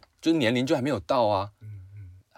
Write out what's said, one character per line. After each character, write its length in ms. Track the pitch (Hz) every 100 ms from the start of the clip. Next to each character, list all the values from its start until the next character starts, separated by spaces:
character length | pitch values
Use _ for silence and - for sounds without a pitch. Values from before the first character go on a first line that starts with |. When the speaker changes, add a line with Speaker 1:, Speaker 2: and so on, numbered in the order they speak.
| - _
Speaker 1:
就 100 | 160
是 60 | 165
年 180 | 113 123
龄 100 | 131
就 80 |
还 80 | 156
没 80 | 131
有 80 | 117
到 260 | - 131 110
啊， 240 | 98 101 -
Speaker 2:
嗯， 260 | 107 101 95 101
嗯。 140 | 92 90 _